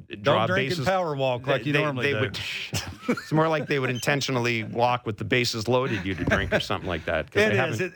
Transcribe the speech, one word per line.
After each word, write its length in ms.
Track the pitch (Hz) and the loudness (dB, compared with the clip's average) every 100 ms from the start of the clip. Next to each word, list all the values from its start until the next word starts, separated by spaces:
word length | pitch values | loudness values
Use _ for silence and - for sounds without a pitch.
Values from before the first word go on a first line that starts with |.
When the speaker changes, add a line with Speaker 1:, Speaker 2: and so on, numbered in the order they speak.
| - 82 | -14 -2
Speaker 1:
draw 240 | 104 143 110 | 2 4 4
Speaker 2:
Don't 100 | - | 2
drink 140 | 135 | 0
Speaker 1:
bases. 80 | 156 | 0
Speaker 2:
and 80 | 131 | 2
power 280 | 190 175 139 | 2 0 0
walk 320 | 135 123 131 | 0 0 0
like 160 | 135 | 0
Speaker 1:
They, 40 | 123 | 2
Speaker 2:
you 60 | |
Speaker 1:
they, 80 | 143 | 2
Speaker 2:
normally 320 | 151 131 123 | 2 0 0
Speaker 1:
they 60 | 120 | 0
Speaker 2:
do. 0 | |
Speaker 1:
would, 180 | 104 - - - - - - - - | -2 -4 -8 -8 -6 -6 -8 -6 -4
<laughs> 0 | |
it's 220 | - - | -4 0
more 140 | 156 160 | 2 2
like 180 | 156 135 | 2 0
they 120 | 147 | 0
would 100 | 127 | 0
intentionally 760 | 123 - 147 135 127 120 117 | -2 0 0 0 0 2 0
walk 420 | 110 117 120 123 - | -2 2 2 2 -2
with 100 | 104 | -6
the 80 | 107 | 0
bases 420 | 123 120 120 107 | 2 2 0 0
loaded 380 | 127 131 110 92 | 2 2 -2 -4
you 80 | 90 | -2
to 80 | |
drink 300 | - 196 95 | 0 0 2
or 60 | 220 | 0
something 280 | - 98 95 | 0 -4 -2
like 180 | 85 - | -4 -2
that 260 | 82 78 | -2 0
'cause 100 | - | 2
Speaker 2:
It 40 | 214 | 2
Speaker 1:
they 40 | |
Speaker 2:
is. 40 | 208 | 2
Speaker 1:
haven't 240 | - - | 0 -2
Speaker 2:
It, 120 | 185 | -4